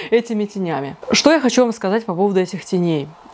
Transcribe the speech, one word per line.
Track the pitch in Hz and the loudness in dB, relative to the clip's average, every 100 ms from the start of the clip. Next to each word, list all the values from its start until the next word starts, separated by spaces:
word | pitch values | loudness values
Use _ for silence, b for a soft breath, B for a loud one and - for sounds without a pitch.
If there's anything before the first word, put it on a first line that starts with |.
| B | B
этими | 240 240 214 208 | 0 0 -4 -4
тенями. | 196 175 139 139 - - | -4 -4 -4 -6 -8 -2
Что | - 285 | 2 4
я | 320 | 4
хочу | 262 247 | 4 2
вам | 240 | 2
сказать | 220 190 220 | 0 -2 -2
по | 220 | -2
поводу | 170 202 190 | 0 0 0
этих | 180 170 | -2 -6
теней, | - 185 175 156 147 - - | -4 0 0 0 -4 -14 -12